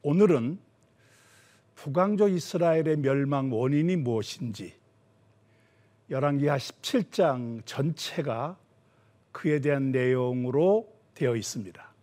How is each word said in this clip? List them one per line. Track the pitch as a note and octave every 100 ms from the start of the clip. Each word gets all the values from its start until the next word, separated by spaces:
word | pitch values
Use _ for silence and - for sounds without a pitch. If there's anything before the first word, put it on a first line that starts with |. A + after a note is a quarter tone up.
오늘은 | D3 E3 G#3 D3 A#2 F#3+ _ _ _ _ _ _ _ - _ _ _
북왕조 | - D3 C#3+ F#3+ G#3 G#3
이스라엘의 | F3+ - F3 E3+ D#3+ D#3 D3+
멸망 | C3+ C#3 C#3+ C#3+ C3+
원인이 | A2+ C3 D3 E3 F#3
무엇인지, | B2 A2+ - - A#2+ G2+ F#2 - _ _ _ _ _ _ _ _ _ _ _ _ -
열왕기하 | C3+ C#3+ C#3+ C#3+ C#3+
십칠 | - - - B3+ F#3+
장 | - E3+ B2+ A#2+ A#2
전체가 | - - C#3+ D#3 - - C#3+ A2+ D3 F#3 _ _ _ _ _ _ _
그에 | - D3 D3+
대한 | C#3 C#3 C3+
내용으로 | B2+ B2+ B2+ B2 B2+ B2 C3+ F3+ G#3+ A3 - _
되어 | - C3+
있습니다. | A#2 G2 - F#2+ - - _